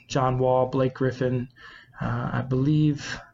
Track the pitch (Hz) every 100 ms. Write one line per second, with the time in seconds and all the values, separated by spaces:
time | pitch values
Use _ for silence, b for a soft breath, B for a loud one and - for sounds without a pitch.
0 | - 143 131 127 127 127 127 135 131 -
1 | 131 123 127 127 127 - B B B -
2 | 117 120 131 123 131 131 139 151 151 147
3 | - - -